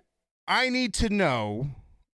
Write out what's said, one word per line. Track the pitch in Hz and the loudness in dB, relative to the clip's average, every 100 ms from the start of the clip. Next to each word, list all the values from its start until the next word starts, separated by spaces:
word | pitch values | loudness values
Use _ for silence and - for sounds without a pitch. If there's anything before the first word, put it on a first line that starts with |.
| _ _ _ _ - | _ _ _ _ -2
I | 214 254 | 0 2
need | 254 247 - | 0 -2 0
to | 226 | 0
know, | 202 165 120 104 107 143 - - _ _ | 2 2 2 -2 -4 -6 -10 -20 _ _